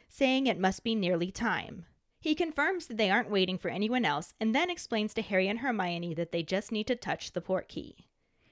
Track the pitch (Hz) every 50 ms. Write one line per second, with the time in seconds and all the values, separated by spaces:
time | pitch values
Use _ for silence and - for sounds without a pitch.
0 | _ _ - - 277 254 262 269 277 254 - 165 185 190 190 - - 233 226 220
1 | 190 175 185 165 170 185 - - 233 220 180 131 - - - - 170 - _ _
2 | _ _ _ _ - 320 302 311 349 330 302 - 294 330 392 349 - - 240 214
3 | 220 185 190 226 233 - 208 196 185 180 190 - - 170 127 180 208 220 247 254
4 | 220 160 143 143 160 - - - 226 220 220 277 349 359 349 349 - - 240 214
5 | 214 214 - 226 190 - 208 185 185 190 208 233 247 277 233 208 185 175 175 170
6 | 170 175 160 160 170 - - 170 160 - 190 190 226 - 226 214 214 - 254 240
7 | - 180 147 - - - - 180 - - 185 - - - - - - - - -
8 | - _ _ _ _ _ _ _ _ _